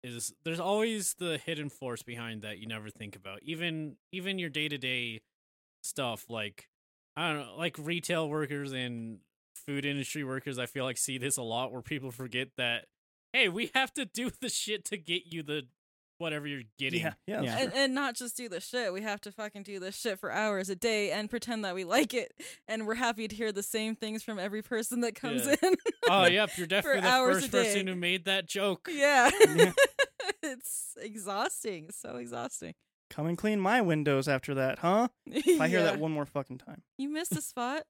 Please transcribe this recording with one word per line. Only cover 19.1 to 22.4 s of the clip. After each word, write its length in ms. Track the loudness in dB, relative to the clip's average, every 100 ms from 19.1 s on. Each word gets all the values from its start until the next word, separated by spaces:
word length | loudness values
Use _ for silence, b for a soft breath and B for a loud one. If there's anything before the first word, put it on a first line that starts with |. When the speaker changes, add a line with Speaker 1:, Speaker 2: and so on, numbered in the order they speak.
| -6
Speaker 4:
to 100 | -8
fucking 320 | -10 -10 -10
do 160 | -10 -8
this 160 | -8 -6
shit 200 | -4 -4
for 120 | -4
hours 380 | 0 0 0 -2
a 60 | -2
day 360 | 2 2 2
and 160 | 0 -2
pretend 340 | -4 -4 -4 -2
that 80 |
we 100 | -4
like 300 | 2 4 4
it. 260 | 0 -4 _